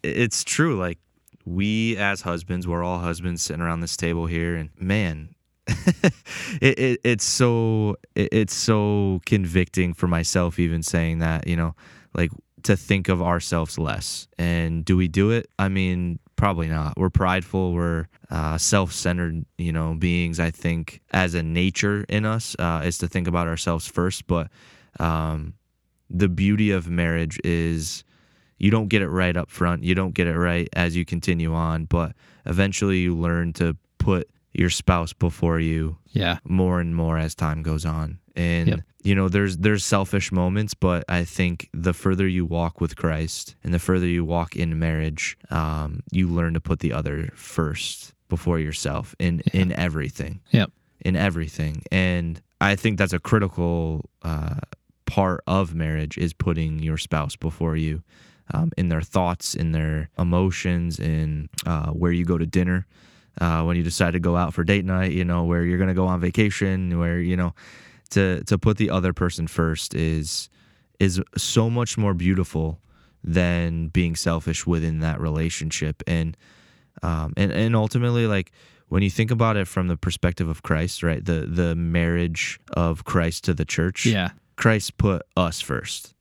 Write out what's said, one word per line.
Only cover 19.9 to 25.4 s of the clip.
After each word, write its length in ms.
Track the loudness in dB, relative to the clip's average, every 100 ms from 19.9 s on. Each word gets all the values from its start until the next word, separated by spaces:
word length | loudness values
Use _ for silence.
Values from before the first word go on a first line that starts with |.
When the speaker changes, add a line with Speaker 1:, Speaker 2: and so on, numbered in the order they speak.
Speaker 1:
beings, 440 | 0 2 2 0 0
I 120 | -2
think, 500 | -2 -2 -2 -4 -14 _
as 240 | 0 0
a 60 | 0
nature 600 | 0 2 0 2 0 -2 0
in 160 | 0
us, 300 | 0 -2 -4 -2
uh, 220 | -2 0
is 140 | -2 -2
to 80 | -4
think 200 | -2 0
about 200 | 0 0
ourselves 400 | -2 -2 -2 -2
first. 400 | -2 -2 -2 -2
But, 220 | -2 -2 _ -20 -20 _ -4
um, 540 | 0 0 -2 -4